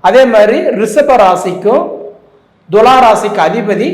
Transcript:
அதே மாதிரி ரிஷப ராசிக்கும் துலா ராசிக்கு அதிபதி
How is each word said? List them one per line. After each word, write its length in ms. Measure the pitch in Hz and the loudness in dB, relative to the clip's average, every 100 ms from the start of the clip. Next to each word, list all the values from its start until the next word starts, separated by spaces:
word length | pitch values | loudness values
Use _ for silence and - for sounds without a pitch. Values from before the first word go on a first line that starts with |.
| 185 | 2
அதே 140 | 247 254 | 2 4
மாதிரி 260 | 220 208 277 359 220 | 4 2 0 -2 -4
ரிஷப 320 | 214 302 277 247 | -2 -2 0 2
ராசிக்கும் 640 | 190 180 190 175 196 277 - - - - _ _ _ _ _ | 2 0 -4 -4 -2 -2 -4 -12 -18 -20 _ _ _ _ _
துலா 240 | 196 240 262 | 2 4 4
ராசிக்கு 340 | 240 208 208 - | 2 0 -2 -2
அதிபதி 420 | 165 220 208 180 277 | -2 -2 -4 -4 -4